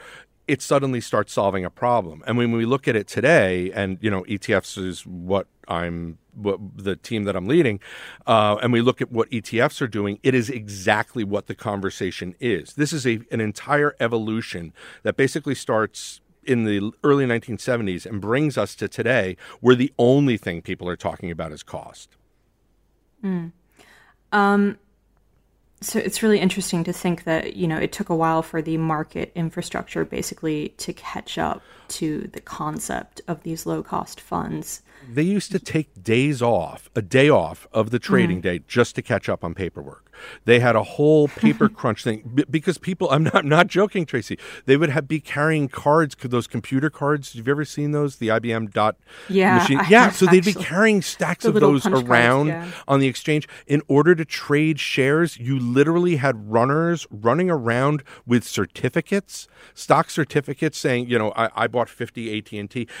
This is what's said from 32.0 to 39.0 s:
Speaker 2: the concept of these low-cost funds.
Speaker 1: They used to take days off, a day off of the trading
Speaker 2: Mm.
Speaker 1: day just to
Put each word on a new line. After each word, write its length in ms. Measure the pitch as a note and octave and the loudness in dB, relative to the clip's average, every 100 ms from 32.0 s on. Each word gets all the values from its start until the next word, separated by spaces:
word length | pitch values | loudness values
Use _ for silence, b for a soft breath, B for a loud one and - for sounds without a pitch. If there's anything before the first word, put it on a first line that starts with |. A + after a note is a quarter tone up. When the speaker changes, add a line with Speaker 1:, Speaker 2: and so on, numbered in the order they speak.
| D#3+ D3+ - | -6 -6 -8
Speaker 2:
the 60 | - | -14
concept 800 | - - D3+ D#3 - B1+ - - - | -14 -10 -8 -8 -8 -8 -10 -14 -12
of 140 | D#3+ | -10
these 240 | E3 D#3+ E3 | -8 -8 -6
low-cost 560 | D#3+ - E3+ E3+ - | -6 -6 -8 -8 -14
funds. 640 | - E3+ - D#3 - - B B C3 | -8 -6 -6 -8 -10 -14 B B -8
Speaker 1:
They 120 | A#2+ | -2
used 280 | E3+ G3+ - | 0 0 -2
to 80 | D#3+ | -6
take 440 | - D#3 - G2 | -4 -4 -4 -6
days 360 | F#2 A#2 C#3+ C3 | 0 2 2 0
off, 520 | A#2+ G2 D2+ - - A2+ | 2 0 -2 -10 -8 -6
a 60 | |
day 280 | F#2 B2+ D3 | 2 4 6
off 380 | A#2 D#2+ - - | 6 4 -6 -4
of 160 | A2+ A2 | -2 0
the 80 | A#2 | -2
trading 400 | - F#2 F2 F2+ | 2 2 2 0
Speaker 2:
Mm. 60 | |
Speaker 1:
day 160 | F#2 F2 - | -2 -4 -2
just 260 | A#2+ A#2 | 0 0
to 60 | - | -2